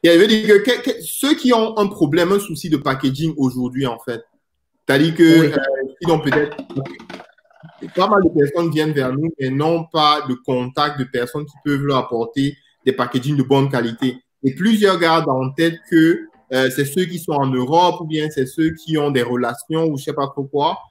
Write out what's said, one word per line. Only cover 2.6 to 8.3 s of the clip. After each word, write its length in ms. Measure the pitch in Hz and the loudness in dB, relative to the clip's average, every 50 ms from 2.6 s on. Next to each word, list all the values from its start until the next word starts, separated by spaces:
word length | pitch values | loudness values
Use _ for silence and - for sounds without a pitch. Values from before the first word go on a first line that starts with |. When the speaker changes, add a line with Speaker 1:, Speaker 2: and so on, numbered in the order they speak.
| - 175 | -4 -2
Speaker 1:
de 80 | 156 160 | -2 -2
packaging 560 | - 139 131 135 - 135 131 131 160 160 147 151 | 0 -2 -4 -2 -2 -4 -2 -2 -4 -4 -2 -2
aujourd'hui, 480 | 135 127 123 127 127 120 123 131 139 | -2 -2 -2 -2 -6 -6 -4 -4 -4
en 140 | 123 117 113 | -4 -6 -8
fait, 240 | - - 117 110 - _ _ _ _ _ _ _ _ _ _ _ _ - | -8 -10 -10 -10 -10 _ _ _ _ _ _ _ _ _ _ _ _ 0
c'est-à-dire 260 | 135 139 151 165 165 | 2 4 4 2 4
que, 260 | - 170 165 160 165 | 4 6 8 8 6
Speaker 2:
Oui. 60 | 156 143 143 | 6 4 0
Speaker 1:
euh, 400 | 139 135 - 135 135 135 135 - _ | -2 -2 -2 -2 -4 -4 -8 -10 _
ils 80 | 175 165 | -2 0
ont 80 | 165 156 | 0 0
peut-être, 380 | - 143 143 151 147 - - - 135 - - 139 131 - - - - - - - - _ _ _ _ _ _ _ _ - _ _ - - - | 0 0 0 0 0 -2 -6 -14 -16 -10 -10 -10 -10 -10 -14 -18 -20 -20 -20 -20 -20 _ _ _ _ _ _ _ _ -20 _ _ -18 -8 -2
pas 120 | - 185 202 | 0 2 4
mal 160 | 214 202 190 | 4 4 4
de 60 | |
personnes 420 | 160 | 4